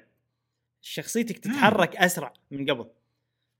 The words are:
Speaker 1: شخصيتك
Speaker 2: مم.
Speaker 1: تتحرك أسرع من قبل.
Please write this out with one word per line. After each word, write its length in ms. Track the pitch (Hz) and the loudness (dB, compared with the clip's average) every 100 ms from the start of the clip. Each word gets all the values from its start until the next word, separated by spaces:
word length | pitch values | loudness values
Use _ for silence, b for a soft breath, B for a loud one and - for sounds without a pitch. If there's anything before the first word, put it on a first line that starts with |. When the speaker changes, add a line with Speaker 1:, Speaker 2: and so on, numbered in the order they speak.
| - _ _ _ _ _ _ _ | -12 _ _ _ _ _ _ _
Speaker 1:
شخصيتك 680 | - - - 226 233 185 196 | -14 -12 -4 -2 -2 -4 -6
Speaker 2:
مم. 60 | |
Speaker 1:
تتحرك 440 | 277 214 214 170 - | 4 4 4 2 2
أسرع 360 | 180 180 135 - _ | 0 2 -8 -12 _
من 200 | 139 139 | -6 -2
قبل. 200 | 135 110 _ _ _ _ _ _ _ | -2 -6 _ _ _ _ _ _ _